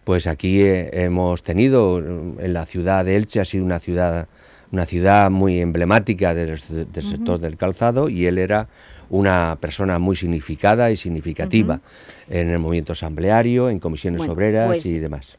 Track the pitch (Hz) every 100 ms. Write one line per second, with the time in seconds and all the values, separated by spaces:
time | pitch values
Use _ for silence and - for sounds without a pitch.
0 | - 90 85 78 92 98 98 92 85 90
1 | 90 90 90 87 - 87 131 131 98 90
2 | 78 87 85 - 90 85 82 92 87 95
3 | 92 101 107 107 92 95 90 85 - 87
4 | 87 85 80 _ - - - 92 85 87
5 | 95 104 98 95 95 87 87 82 87 110
6 | 101 92 90 85 80 78 - 80 80 82
7 | 147 - 233 85 82 80 92 95 120 123
8 | 147 90 87 90 92 107 110 - - -
9 | - 95 98 90 82 80 80 - 95 87
10 | 92 90 87 82 - 73 101 113 117 107
11 | 90 80 82 78 90 110 90 73 _ -
12 | - - - 87 85 85 80 85 78 82
13 | 80 78 95 113 120 123 123 95 85 80
14 | 95 85 82 82 107 107 117 - 90 82
15 | 78 73 -